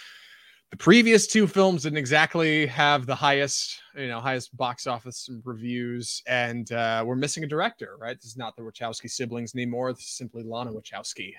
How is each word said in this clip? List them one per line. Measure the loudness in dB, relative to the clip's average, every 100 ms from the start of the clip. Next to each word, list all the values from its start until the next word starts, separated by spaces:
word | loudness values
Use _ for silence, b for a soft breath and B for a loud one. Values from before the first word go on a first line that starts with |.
| B B B B B B B
The | 2
previous | 8 8 10 6 6
two | 4 4
films | 6 4 4
didn't | 0 -2
exactly | 2 4 4 4 2 2 2
have | 2 4 4 0
the | 0
highest, | 2 2 2 -2 -6 -10 -16 -10
you | -8
know, | -6
highest | -4 -4 -6 -6
box | -4 -4 -6
office | -8 -8 -14 -14 -14
reviews, | -12 -10 -6 -6 -6 -6 -8 -8 -2
and, | -2 -2 -4 -6
uh, | -2 0 0
we're | -2 -2
missing | -2 -4
a | -4
director, | -2 -4 -4 -16 -12
right? | -12 -12
This | -14
is | -14
not | -12 -12
the |
Wachowski | -16 -10 -8 -8 -10
siblings | -8 -6 -6 -8 -6
anymore. | -4 -4 -4
It's | -6 -10 -14
simply | -14 -12
Lana | -10 -8 -8
Wachowski. | -10 -12 -12 -12 -12 -12